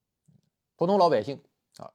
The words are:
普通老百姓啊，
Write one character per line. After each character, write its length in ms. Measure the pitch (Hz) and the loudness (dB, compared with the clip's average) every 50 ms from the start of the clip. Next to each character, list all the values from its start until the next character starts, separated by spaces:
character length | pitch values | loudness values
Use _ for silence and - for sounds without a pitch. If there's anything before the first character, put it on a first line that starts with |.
| _ _ _ _ _ _ _ _ _ _ _ _ _ _ _ | _ _ _ _ _ _ _ _ _ _ _ _ _ _ _
普 100 | - 170 | -4 -2
通 120 | 180 202 196 | 0 2 4
老 100 | 175 170 | 4 4
百 140 | 143 107 | 2 0
姓 200 | 101 143 135 - _ _ _ _ _ _ _ | -2 -4 -10 -14 _ _ _ _ _ _ _
啊， 160 | - - - | -20 -20 -20